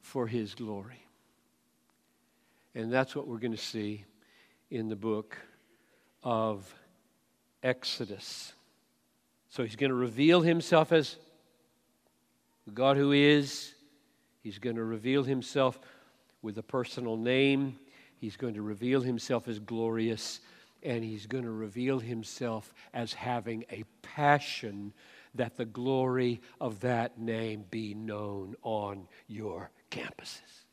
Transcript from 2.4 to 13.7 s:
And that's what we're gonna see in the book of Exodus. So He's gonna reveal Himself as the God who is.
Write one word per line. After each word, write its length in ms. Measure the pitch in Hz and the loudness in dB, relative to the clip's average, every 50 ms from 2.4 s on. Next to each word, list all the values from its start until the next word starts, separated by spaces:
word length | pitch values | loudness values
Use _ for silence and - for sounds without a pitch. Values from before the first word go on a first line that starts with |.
| _ _ _ _ _ _ _ | _ _ _ _ _ _ _
And 160 | 123 113 113 | -6 -4 0
that's 220 | 120 127 131 131 - | 2 2 2 2 0
what 140 | 147 139 151 | -6 -6 -6
we're 120 | 120 113 | -6 -4
gonna 180 | 110 123 113 104 | -2 -2 -4 -4
see 480 | - - - 117 107 104 104 101 101 - _ _ _ _ _ _ - _ _ _ _ _ | -6 -6 -4 -4 -4 -4 -4 -6 -10 -18 _ _ _ _ _ _ -20 _ _ _ _ _
in 180 | - 123 110 110 | -6 -4 -2 -2
the 80 | 110 | -4
book 420 | 101 98 113 107 104 107 - - - - - - _ _ _ _ _ _ _ _ _ _ _ _ _ - | -2 -2 -2 0 -2 -2 -8 -12 -16 -16 -20 -20 _ _ _ _ _ _ _ _ _ _ _ _ _ -2
of 500 | 127 117 113 110 110 107 101 95 - - - - _ _ _ _ _ _ _ _ _ _ _ _ _ _ _ | 0 0 2 2 0 -2 -4 -8 -16 -20 -20 -20 _ _ _ _ _ _ _ _ _ _ _ _ _ _ _
Exodus. 920 | - 127 127 127 - - - - 127 104 104 98 - - - - - - - _ _ _ _ _ _ _ _ _ _ _ _ _ _ _ _ _ _ _ | 0 0 0 0 -2 -6 -6 -6 -6 -8 -8 -12 -12 -12 -12 -12 -14 -16 -18 _ _ _ _ _ _ _ _ _ _ _ _ _ _ _ _ _ _ _
So 140 | - - 127 | -6 -4 -4
He's 120 | 107 104 | -4 -2
gonna 180 | 110 139 139 131 | 0 0 2 2
reveal 460 | 123 127 123 110 117 143 156 170 180 | 2 0 0 0 4 6 8 8 8
Himself 540 | 160 170 170 170 165 - 170 160 156 - 170 | 8 6 4 2 2 6 6 6 6 8 6
as 240 | 160 143 - - - - - - _ _ _ _ _ _ _ _ _ _ _ _ _ _ _ _ _ _ _ _ _ _ _ _ _ _ | 4 4 4 -6 -12 -18 -20 -20 _ _ _ _ _ _ _ _ _ _ _ _ _ _ _ _ _ _ _ _ _ _ _ _ _ _
the 60 | - | -14
God 240 | 104 110 127 135 139 | -4 2 6 6 6
who 160 | 139 139 139 | 6 6 6
is. 640 | 143 143 143 147 147 147 139 139 - - - - | 8 8 10 10 10 8 6 2 -4 -10 -10 -12